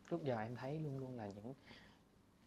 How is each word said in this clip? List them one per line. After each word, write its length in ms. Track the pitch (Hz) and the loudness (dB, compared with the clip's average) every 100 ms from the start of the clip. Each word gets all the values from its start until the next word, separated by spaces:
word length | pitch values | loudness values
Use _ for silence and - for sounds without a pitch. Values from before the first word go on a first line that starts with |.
| - | 0
trước 140 | 170 | 2
giờ 140 | 147 117 | 4 4
em 180 | 110 120 | 4 0
thấy 240 | 131 156 | 0 2
luôn 200 | 151 135 | 2 0
luôn 160 | 131 123 | -2 -2
là 120 | 104 | -2
những, 260 | 101 110 135 - - - - - - - - | -2 -6 -8 -10 -16 -16 -20 -20 -20 -20 -20